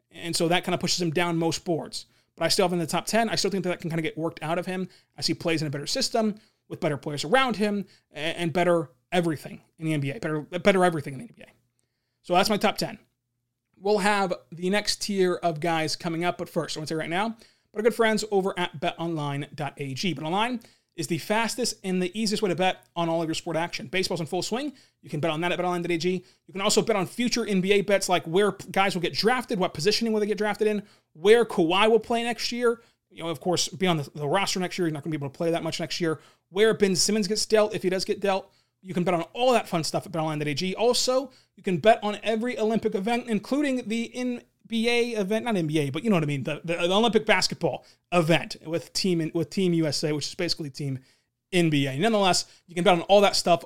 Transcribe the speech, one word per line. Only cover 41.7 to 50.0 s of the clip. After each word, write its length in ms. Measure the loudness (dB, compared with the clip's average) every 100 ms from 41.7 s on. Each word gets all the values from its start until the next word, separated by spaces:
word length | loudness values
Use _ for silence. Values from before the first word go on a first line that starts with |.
| 2
bet 200 | 4 4
on 160 | 2 -4
every 360 | -2 -2 -2 0
Olympic 360 | 0 0 0
event, 300 | -2 -2 -2 -2
including 600 | -4 0 0 0 -2 -2
the 260 | -4 -4
N 280 | -4 -6 -6 -10 _ -4
B 220 | 0 2
A 280 | 2 0 0
event, 280 | 0 0 0
not 100 | 0
N 100 | 0
B 120 | 0
A, 100 | 0
but 140 | -2
you 60 | 2
know 60 | 2
what 60 |
I 40 | 2
mean, 180 | -2
the, 160 | -4 -6
the, 120 | -4 -2
the 160 | 2
Olympic 320 | 4 4 4
basketball 600 | 4 2 0 -2 -4 -4 -12 _ -2
event 440 | 0 4 2 0 -12 -8
with 260 | -8 -6
Team, 380 | -2 0 0 0
with 160 | -2 -2
Team 240 | 0 2
U 140 | 2 0
S 180 | 0